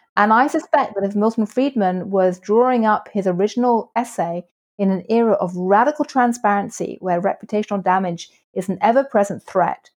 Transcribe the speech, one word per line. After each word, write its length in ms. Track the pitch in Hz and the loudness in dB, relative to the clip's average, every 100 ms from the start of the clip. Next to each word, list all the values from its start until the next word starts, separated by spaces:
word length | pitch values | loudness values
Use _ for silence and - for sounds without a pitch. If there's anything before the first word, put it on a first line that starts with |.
| _ - | _ 0
And 160 | 208 | 4
I 160 | 226 285 | 4 4
suspect 460 | 320 - - 208 | 0 0 0 0
that 140 | 196 196 | -2 -2
if 60 | |
Milton 320 | 202 214 226 214 | 0 0 0 -2
Friedman 640 | - 277 269 190 185 175 | 0 -2 0 0 -2 -2
was 300 | 196 185 180 | 0 2 0
drawing 440 | - 220 254 247 | 0 2 4 2
up 240 | 220 214 - | 2 0 -2
his 140 | 208 190 | -4 -2
original 680 | 175 208 240 247 233 - | 0 0 0 2 0 0
essay 500 | - 240 - 170 175 180 _ _ - | -6 -6 -4 -4 -6 -10 _ _ -4
in 120 | 196 | -2
an 140 | 190 - | 0 0
era 260 | 226 233 | 0 2
of 220 | 202 180 180 | 2 0 -4
radical 480 | 180 202 262 294 | 2 2 2 0
transparency, 920 | 294 269 247 240 208 202 202 - 180 - | -2 0 0 0 0 0 -2 -8 -10 -6
where 200 | 180 175 | -4 -2
reputational 640 | 196 - - 208 214 202 | -2 -4 -4 -4 -2 -2
damage 460 | 185 185 190 175 - _ _ | 0 0 0 -6 -12 _ _
is 140 | - 190 | -8 -6
an 100 | 190 | -2
ever-present 640 | 220 233 277 214 202 180 | 0 2 0 0 -2 -4
threat 480 | - 190 170 - _ | -6 -2 -2 -4 _